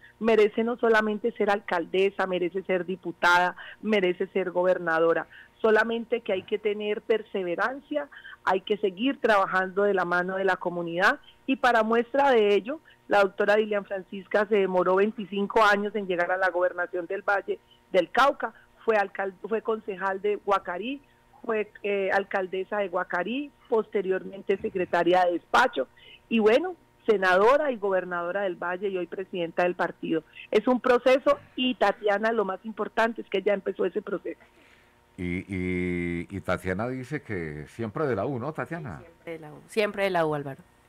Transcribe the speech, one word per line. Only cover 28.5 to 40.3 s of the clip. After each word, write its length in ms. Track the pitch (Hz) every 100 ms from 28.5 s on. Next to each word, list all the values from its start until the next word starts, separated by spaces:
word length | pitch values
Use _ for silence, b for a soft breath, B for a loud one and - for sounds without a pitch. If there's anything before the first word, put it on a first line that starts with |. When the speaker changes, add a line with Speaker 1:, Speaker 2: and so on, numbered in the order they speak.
| 170
Speaker 1:
Valle 340 | 175 180 202
y 80 | 185
hoy 80 | 170
presidenta 560 | - 190 185 165 170
del 140 | 180 180
partido. 480 | 180 - 175 160 B B B
Es 180 | 214 214
un 140 | 254
proceso 560 | 254 247 254 269 277 285 - -
y 200 | 254 247
Tatiana, 560 | 202 196 208 202 220
lo 120 | 233
más 160 | 196 190 220
importante 560 | 214 208 - 226 226
es 80 | 208
que 140 | 196
ya 100 | 190
empezó 320 | 202 202 190 196
ese 160 | 208
proceso. 400 | 202 190 - - b b b b b b _ -
Speaker 2:
Y, 300 | 90 87 -
y, 800 | 95 90 90 90 87 87 87 87
y 100 | 98
Tatiana 480 | - 90 90 92 120
dice 320 | 131 127 147
que 460 | - 98 80 76 71
siempre 400 | - 113 143 151
de 80 | 110
la 100 | 113
U, 140 | 131
¿no, 120 | 127
Tatiana? 480 | 156 123 165 147 73
Speaker 3:
Sí, 60 | - -
siempre 100 | -
de 60 | 160
la 140 | 151
U, 80 | 143 156
siempre 360 | - 208 202 196
de 40 |
la 160 | 175
U, 100 | 160